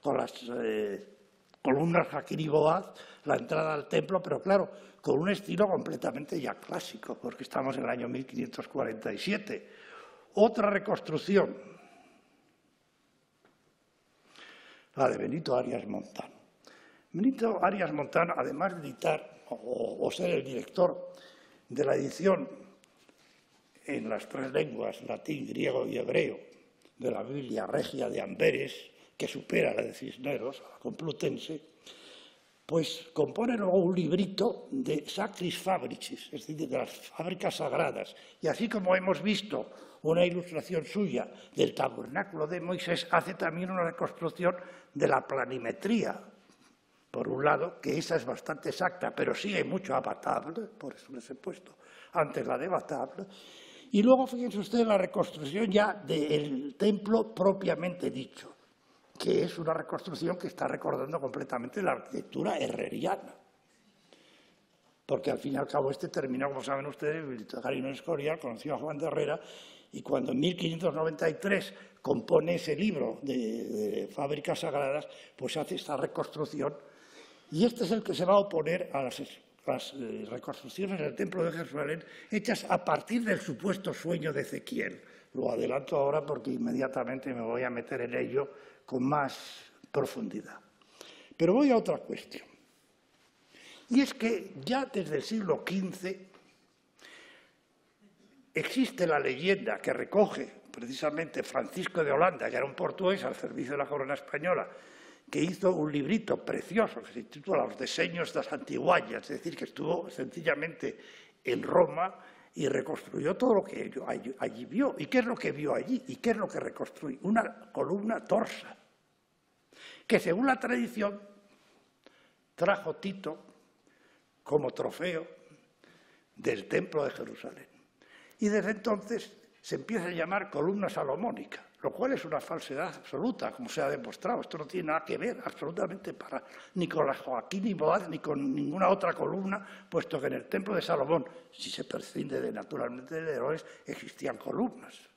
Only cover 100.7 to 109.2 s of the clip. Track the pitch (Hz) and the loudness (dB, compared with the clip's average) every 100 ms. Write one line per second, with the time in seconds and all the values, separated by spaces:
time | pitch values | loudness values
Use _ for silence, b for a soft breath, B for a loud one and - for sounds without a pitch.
100.7 | - 117 131 156 147 165 139 123 131 123 | -12 -10 -2 -2 -2 -6 -6 -4 -2 -2
101.7 | 180 175 175 151 139 180 160 117 120 135 | -4 -4 0 2 6 4 4 -4 -2 -2
102.7 | 131 180 - 185 196 127 - - 113 127 | -2 -4 2 2 2 -2 -4 -6 -6 -4
103.7 | 143 139 143 131 139 - 147 170 165 92 | -4 -2 -2 -2 -4 -4 -4 0 0 0
104.7 | B B B B B B 147 160 - 185 | B B B B B B 0 0 4 4
105.7 | 175 151 147 135 214 - 120 - - - | 4 2 0 2 0 2 -2 0 -4 -2
106.7 | 196 220 - - 123 107 147 165 170 113 | 2 2 0 -10 -12 -12 -12 0 2 2
107.7 | 107 - - 160 170 156 156 127 147 - | -2 -4 0 0 0 -2 -2 -4 -6 -4
108.7 | 131 143 175 113 113 | 0 4 4 4 -8